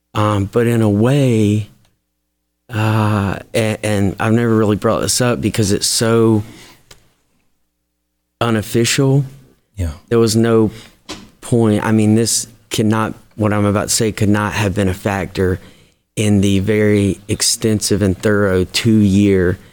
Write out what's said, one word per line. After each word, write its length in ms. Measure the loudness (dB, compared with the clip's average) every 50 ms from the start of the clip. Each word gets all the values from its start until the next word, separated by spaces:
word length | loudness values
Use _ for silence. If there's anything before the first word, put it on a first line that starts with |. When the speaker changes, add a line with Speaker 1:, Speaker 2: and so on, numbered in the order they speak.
| _ _ -6
Speaker 1:
Um, 320 | -2 -2 0 0 -2 -2
but 220 | -2 -2 0 0
in 140 | 0 2 2
a 80 | 2 2
way, 800 | 2 2 2 2 2 2 2 2 2 2 2 2 0 -2 -4 -6 -12 _ _ _ _ _ _ _ _ _ _ _ _ _ _ _ _ _ _ -10
uh, 720 | -6 -4 -2 0 0 0 0 0 0 -2 -2 -4 -4 -8 -8 -6 -4
a-, 320 | -2 -2 -2 -2 -4 -4
and 300 | -2 -2 0 0 -2 -2 -2
I've 140 | 0 0 0
never 220 | 2 2 2 2
really 220 | 2 2 2 0
brought 240 | 0 0 0 0 0
this 200 | -2 -2 -2 -2
up 200 | 0 -2 -2 -2
because 300 | -2 -2 -2 0 0 0
it's 160 | 0 -2 -2
so 560 | -4 -2 -2 0 2 2 4 4 4 2 0 -2 -6 -14 -20 -20 -20 -20 _ _ -20 -20 -20 _ _ _ _ _ _ _ _ _ _ _ _ _ _ _ _ _ _ _ _ _ _ _ _ _ _ _ -6
unofficial. 840 | -4 -2 -2 -2 -2 -2 -2 0 0 0 0 0 2 2 2 2 0 -2 -8 -20 -20 _ _ _ _ _ _
Speaker 2:
Yeah. 180 | -8 -6 -6 -8 -10 -6 -2
Speaker 1:
There 100 | 0 2
was 160 | 2 2 2
no 360 | 2 2 2 4 2 2 0 -2 -8 -16 -20 _ _ _ -18 -18 -18 -20 -20 _ _
point. 420 | -6 -2 0 2 2 2 2 0 0
I 80 | 0
mean, 240 | 2 2 4 4 2
this 320 | 2 2 0 -2 -4 -6 -10 -14 -20 _ -8
could 160 | -4 -2 0
not, 280 | 0 0 0 -2 -4 -6 -12 -18 _ _
what 180 | -4 -2 0 0
I'm 120 | 0 0
about 240 | 0 0 0 -2 -2
to 60 | -2
say 160 | -2 -2 -2
could 180 | -2 0 0 2
not 240 | 2 0 0 -2 -2
have 220 | -4 -4 -2 -2
been 140 | -2 -2 -2
a 40 | -2
factor 680 | -4 -4 -4 -4 -4 -6 -6 -4 -2 -2 -2 -2 -4 -8 -14 -20 _ _ _ _ _ _ _ _
in 260 | -2 0 2 2 2
the 180 | 2 2 0 0
very 600 | 0 0 0 2 2 2 2 2 2 0 -2 -4 -6
extensive 760 | -8 -6 -4 -2 -4 -2 -2 -2 -2 0 -2 -2 -2 0 0 0
and 120 | 0 0
thorough 500 | 0 0 0 0 0 0 0 0 0 -2
two-year 920 | -2 -4 -2 0 2 4 4 4 4 4 4 4 4 2 2 2 0 -2 -4 -8 -18